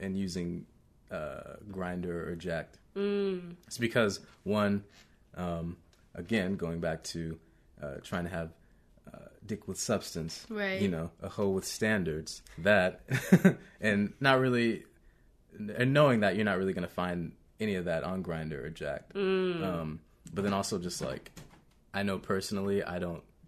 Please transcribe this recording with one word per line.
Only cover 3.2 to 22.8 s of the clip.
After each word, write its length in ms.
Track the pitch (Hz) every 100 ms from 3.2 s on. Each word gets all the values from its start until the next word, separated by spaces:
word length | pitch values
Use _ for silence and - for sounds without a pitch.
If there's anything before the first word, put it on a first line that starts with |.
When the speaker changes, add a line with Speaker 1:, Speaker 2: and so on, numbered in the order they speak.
| 196 185 175 175 -
Speaker 1:
It's 100 | -
because, 440 | 117 127 107 95 - -
one, 400 | - 104 104 101 101 - - _ _ -
um, 420 | 90 85 85 85 - _ - -
again, 400 | 85 113 92 98
going 240 | 85 85
back 240 | 85 80 -
to, 320 | 85 82 82 - _ _ -
uh, 120 | 73 69
trying 200 | - 92
to 80 | 87
have, 180 | 87 82 - - - _ - -
uh, 40 | - - - 104
dick 220 | 107 -
with 100 | 92
substance, 680 | - 104 - 85 80 - -
Speaker 2:
Right. 320 | 220 196 190
Speaker 1:
you 60 | -
know, 240 | 87 - -
a 80 | 95
hoe 200 | - 101
with 160 | 95 -
standards, 760 | - 110 107 82 78 78 - - -
that, 440 | 87 104 92 - - 131 - 185 190 - -
<laughs> 120 | -
and 320 | 110 101 101 -
not 200 | 139 131
really, 460 | 131 123 117 107 - - - _ - _ _ - 104 104
and 160 | 127
knowing 280 | 143 147 120
that 140 | 104 95
you're 100 | 107
not 120 | 92
really 160 | 95
gonna 140 | 90 87
find 460 | - 90 87 82 - - -
any 120 | 110 95
of 100 | 87
that 180 | 80
on 180 | 73 95
Grindr 400 | 90 82 78 71 69
or 40 |
Jack'd. 440 | 82 76 69 - 202
Speaker 2:
Mm. 480 | 190 190 185 175
Speaker 1:
Um, 360 | 156 87 80 78 - _ -
but 100 | 90
then 100 | 101
also 240 | 98 98 101
just, 240 | 87 -
like, 300 | 67 65 - - - - _ _ _
I 100 | 98
know 160 | 101 95
personally, 640 | - 95 95 101 98 98